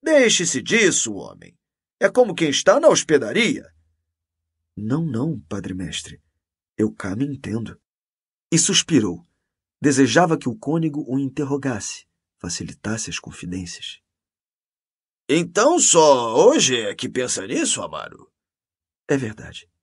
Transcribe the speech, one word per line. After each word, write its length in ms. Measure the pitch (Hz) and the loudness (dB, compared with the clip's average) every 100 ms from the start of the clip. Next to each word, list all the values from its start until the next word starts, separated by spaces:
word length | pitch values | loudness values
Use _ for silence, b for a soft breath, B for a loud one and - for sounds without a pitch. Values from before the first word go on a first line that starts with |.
Deixe-se 580 | 285 302 247 - 170 131 | 4 4 6 2 0 -4
disso, 540 | 131 196 196 - 120 | 0 2 2 2 -4
homem. 420 | 98 60 50 50 _ _ _ _ _ | -8 -14 -18 -20 _ _ _ _ _
É 100 | - | 0
como 240 | - 240 | 4 2
quem 160 | 160 160 | 2 0
está 280 | 135 - 233 | 2 4 6
na 80 | 320 | 6
hospedaria." 840 | 185 - 147 110 202 233 - - _ _ _ _ _ _ _ _ _ _ - | 4 2 0 2 0 0 -2 -8 _ _ _ _ _ _ _ _ _ _ -12
"Não, 300 | 107 139 165 | -4 -2 -2
não, 340 | 113 143 135 | -2 -4 -6
padre 320 | - 101 92 | -8 -10 -8
mestre. 480 | 92 87 - - - _ _ _ _ _ _ | -8 -8 -10 -14 -20 _ _ _ _ _ _
Eu 160 | 107 | -2
cá 220 | 107 101 101 | -2 -10 -6
me 80 | |
entendo." 560 | 143 139 98 110 113 - _ _ _ _ _ _ _ | -6 -6 -8 -8 -8 -14 _ _ _ _ _ _ _
E 60 | 165 | 0
suspirou. 680 | - 165 - 156 104 85 _ _ _ _ _ _ | 2 0 2 0 0 -6 _ _ _ _ _ _
Desejava 560 | 147 135 135 110 175 160 | 0 2 2 4 2 0
que 120 | - | -4
o 100 | 110 | -8
cônego 460 | - 165 160 143 - | -4 -2 -2 -4 -6
o 100 | 131 | -4
interrogasse, 880 | 139 135 143 143 131 110 - - _ _ _ _ | -4 -4 -4 -4 -4 -6 -8 -14 _ _ _ _
facilitasse 720 | 85 85 - - - 113 - | -10 -10 -10 -10 -8 -8 -8
as 80 | 82 | -10
confidências. 840 | - - 90 90 87 - - - _ _ _ _ _ _ _ _ _ _ _ _ _ | -14 -16 -10 -10 -10 -14 -16 -18 _ _ _ _ _ _ _ _ _ _ _ _ _
"Então 500 | 151 170 - 247 349 | -2 0 2 4 4
só 640 | - 170 156 131 117 117 | 4 6 6 6 4 6
hoje 360 | 196 302 175 127 | 6 6 2 0
é 140 | 107 | -4
que 140 | 92 120 | -6 -6
pensa 380 | 123 123 - 95 | -4 -4 -6 -4
nisso, 340 | 233 339 - | -4 -2 -4
Amaro?" 500 | 87 76 - - - _ _ _ _ _ _ _ - | -6 -10 -12 -16 -20 _ _ _ _ _ _ _ -4
"É 80 | 143 | -2
verdade. 540 | 120 107 - - _ _ | -2 -10 -16 -18 _ _